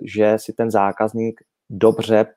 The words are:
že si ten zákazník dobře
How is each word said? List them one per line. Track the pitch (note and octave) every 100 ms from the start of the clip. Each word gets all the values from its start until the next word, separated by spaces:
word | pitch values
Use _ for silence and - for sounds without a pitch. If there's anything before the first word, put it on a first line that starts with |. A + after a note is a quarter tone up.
že | A#2 G2+ G#2+ A2
si | -
ten | A2 A2+
zákazník | G#2+ G2 F#2+ A2 A2+ A2+ A2+ _ _ _
dobře | G2+ A2 A2 A2+ A2 A2